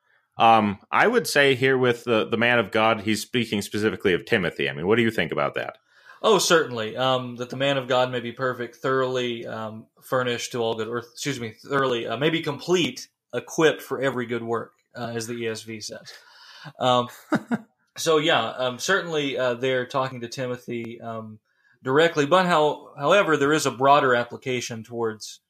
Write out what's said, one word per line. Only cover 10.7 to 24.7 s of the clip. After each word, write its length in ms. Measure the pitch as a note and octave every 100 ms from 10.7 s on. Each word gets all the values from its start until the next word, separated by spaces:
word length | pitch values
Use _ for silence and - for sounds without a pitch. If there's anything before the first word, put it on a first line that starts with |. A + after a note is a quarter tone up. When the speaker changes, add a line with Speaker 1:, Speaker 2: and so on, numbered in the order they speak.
Speaker 2:
good, 140 | A2 A2
or 100 | A#2
excuse 400 | A#2 - D3 B2
me, 160 | A#2 - -
thoroughly, 380 | C#3 C3+ A#2+ A2+
uh, 100 | A#2
may 140 | D3+
be 100 | D#3+
complete, 680 | D#3 C3+ - F3+ C#3+ - - _ _
equipped 480 | B2 - - D#3 C3
for 180 | - B2
every 260 | C3+ B2 A#2
good 160 | A#2+
work, 300 | A2+ A#2 - _ _ -
uh, 160 | A#2
as 120 | A#2 A2+
the 80 |
E 140 | A#2+ A2+
S 140 | G#2+
V 180 | G#2+ A2
says. 320 | - A2 - - - - - - D3+ -
Um, 300 | B2+ B2 A#2+ - - G#3 -
<laughs> 440 | A#3+ - _ _ -
so 220 | D#3+ D#3
yeah, 320 | D#3 C#3+ A2+
um, 280 | - B2+ A#2+
certainly, 580 | - F#3+ E3+ D#3 C#3+ B2
uh, 180 | B2+
they're 320 | A#2+ C3 C3 B2
talking 340 | C#3 C3 B2+
to 80 | A#2
Timothy, 720 | B2+ B2+ B2 - A#2+ A#2 A#2
um, 400 | A#2 A2+ A2 G#2+ _ _ _ _
directly, 440 | C3 C3+ E3 D#3+ C#3+
but 200 | F3+ F3+
how, 440 | E3 D3+ C3+ - -
however, 400 | C#3+ G3 E3+ D3
there 160 | C#3
is 140 | D3+ C#3
a 40 |
broader 440 | A#2 C#3 C#3+ C#3
application 680 | A#2+ A#2+ A#2 C3+ B2+ -